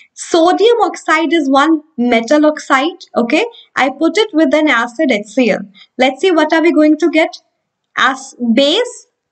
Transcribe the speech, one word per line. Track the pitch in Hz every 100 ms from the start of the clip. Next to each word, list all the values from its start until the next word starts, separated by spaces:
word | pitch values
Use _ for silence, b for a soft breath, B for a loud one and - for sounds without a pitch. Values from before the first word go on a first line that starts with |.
| B
Sodium | - - 339 339 370 440 440
oxide | 370 - - 320 320
is | 330 269
one | 269 302 311 - -
metal | 240 233 233 302 302
oxide. | 302 - 269 311 370 - -
Okay, | 233 311 466 B B -
I | 269
put | 269 320 359
it | 440
with | 311 302
an | 302 311
acid, | 240 226 - 302
H | 208 -
C | - 226
L. | 180 196 b b -
Let's | 262 277
see | 381
what | 320 311
are | 330
we | 330
going | 277 302 302
to | 339
get. | 302 330 - _ _ _ _ _ -
As | 240 269 - - 240
base, | 226 285 392 480 - _ _ _